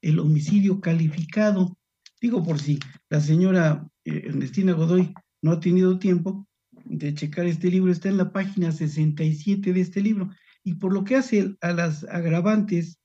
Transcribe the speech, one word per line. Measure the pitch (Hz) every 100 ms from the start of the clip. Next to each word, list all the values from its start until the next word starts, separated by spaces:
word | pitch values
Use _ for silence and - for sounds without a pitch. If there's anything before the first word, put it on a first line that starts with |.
el | 175 160
homicidio | 156 151 - 208 196 180
calificado. | - 165 160 151 160 - 214 196 180 - _ _ - _
Digo, | 240 226
por | 165 151
si | 139 143 - - _
la | 156
señora, | 151 160 185 185 160 151 - _
eh, | - 156 -
Ernestina | - 143 - 190
Godoy | 165 165 180 180 - _ _
no | 156
ha | 165
tenido | 170 180 185 185
tiempo | 196 180 175 196 - _ _ -
de | - 156 147
checar | 147 156 147 175
este | 160 180
libro, | 185 185
está | 170 196
en | 196
la | 175
página | 196 190 - 170
sesenta | 156 151 143 156 151
y | 160
siete | 151 - 202 196
de | 180
este | 180 202
libro. | 202 214 180 - _ _
Y | 196
por | 160 190
lo | 196
que | 196 262
hace | 262 208 190 -
a | 170
las | 175 170 151
agravantes | - 175 170 165 185 214 - 175 165 -